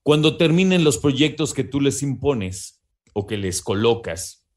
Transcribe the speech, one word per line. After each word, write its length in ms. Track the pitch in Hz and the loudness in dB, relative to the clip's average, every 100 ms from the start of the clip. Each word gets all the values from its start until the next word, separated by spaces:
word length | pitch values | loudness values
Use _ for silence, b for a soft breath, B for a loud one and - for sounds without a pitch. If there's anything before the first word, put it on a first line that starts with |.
Cuando 360 | - 151 156 151 | 4 4 2 2
terminen 480 | 165 165 190 180 156 | 2 4 4 4 2
los 140 | - | 2
proyectos 540 | 147 127 151 - 151 | 0 2 0 0 -4
que 120 | - 127 | -4 -4
tú 160 | 143 | 0
les 220 | 139 135 | 0 0
impones 760 | 143 120 139 127 92 95 - _ _ _ _ | -4 -2 -2 -2 -4 -10 -16 _ _ _ _
o 160 | 104 98 | -8 -4
que 80 | 107 | -4
les 260 | 95 85 | -4 -4
colocas 880 | - 101 117 117 90 82 - - _ | -4 0 2 0 -4 -10 -12 -16 _